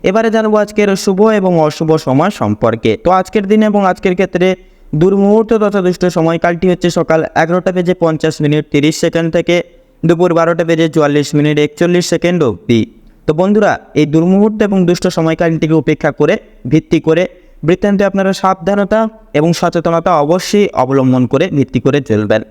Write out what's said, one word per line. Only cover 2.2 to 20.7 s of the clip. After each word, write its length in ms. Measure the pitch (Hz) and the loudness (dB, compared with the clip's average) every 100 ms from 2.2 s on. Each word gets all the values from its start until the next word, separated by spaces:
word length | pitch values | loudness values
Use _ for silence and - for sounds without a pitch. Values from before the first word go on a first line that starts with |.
| 180 - | 0 -2
সম্পর্কে। 520 | 107 104 117 113 113 104 | -4 0 -2 0 -2 0
তো 40 | 170 | 0
আজকের 340 | 185 185 220 196 | 0 0 -4 0
দিন 140 | 214 214 | 2 2
এবং 100 | 202 190 | 2 0
আজকের 280 | 190 196 | 0 -2
ক্ষেত্রে 320 | 180 190 175 185 185 - _ - | -2 -2 0 0 -2 -10 _ -6
দুর্মুহূর্ত 580 | 151 180 196 196 214 214 226 | 0 2 2 2 2 2 0
তথা 180 | 208 196 | 0 0
দুষ্ট 200 | 180 175 180 170 | -2 0 -2 0
সময়কালটি 500 | 160 165 175 175 185 | 0 0 -2 0 -2
হচ্ছে 200 | 175 175 | 0 0
সকাল 300 | 170 156 160 151 - | -2 0 0 0 -2
এগারোটা 280 | 160 180 180 | 0 0 -2
বেজে 220 | 185 175 180 | -2 -2 0
পঞ্চাশ 320 | 165 156 156 - | 0 0 -4 -2
মিনিট 240 | 151 151 147 | 0 0 0
তিরিশ 240 | 147 147 - | 0 0 0
সেকেন্ড 280 | 170 165 165 | -2 -2 -2
থেকে 240 | 170 165 175 - - _ _ | -2 0 -2 -2 -18 _ _
দুপুর 280 | 160 170 180 | -2 2 2
বারোটা 300 | 165 165 170 | 2 0 0
বেজে 220 | 165 165 165 | 0 0 0
চুয়াল্লিশ 400 | 160 147 147 139 | 2 2 0 0
মিনিট 220 | 147 151 147 | 0 0 0
একচল্লিশ 460 | 147 - 170 175 170 | -2 0 0 0 0
সেকেন্ড 260 | 165 175 175 | -2 0 0
অবধি। 380 | 135 98 - 117 104 - - _ | -2 -2 0 0 0 -8 -20 _
তো 60 | - | -4
বন্ধুরা, 380 | 156 185 208 202 127 - | 0 2 2 0 -2 -4
এই 120 | - 151 | -2 0
দুর্মুহূর্ত 520 | 160 175 190 214 214 | 2 2 2 2 0
এবং 160 | 208 196 175 | -2 0 0
দুষ্ট 180 | 175 180 | 0 -2
সময়কালটিকে 680 | - 160 160 170 160 160 160 | -2 -2 0 -2 -2 0 0
উপেক্ষা 280 | 160 147 151 | 0 -2 -4
করে, 220 | - 151 214 - - - | -2 -4 -4 -6 -14 -2
ভিত্তি 320 | 156 - 160 | -2 0 -2
করে 240 | 160 160 180 - - - | 0 0 -2 -8 -20 -6
বৃত্তান্তে 380 | 147 180 202 196 | -2 0 0 0
আপনারা 280 | 202 196 190 | 0 0 -2
সাবধানতা 680 | 190 190 185 165 202 196 214 220 220 - | -2 -2 -2 -2 -2 0 0 -2 -8 -6
এবং 160 | 143 165 | -2 0
সচেতনতা 580 | 165 175 170 170 165 175 165 | 0 -2 -2 -2 -2 0 0
অবশ্যই 460 | 143 180 - 208 202 | 0 -2 0 0 0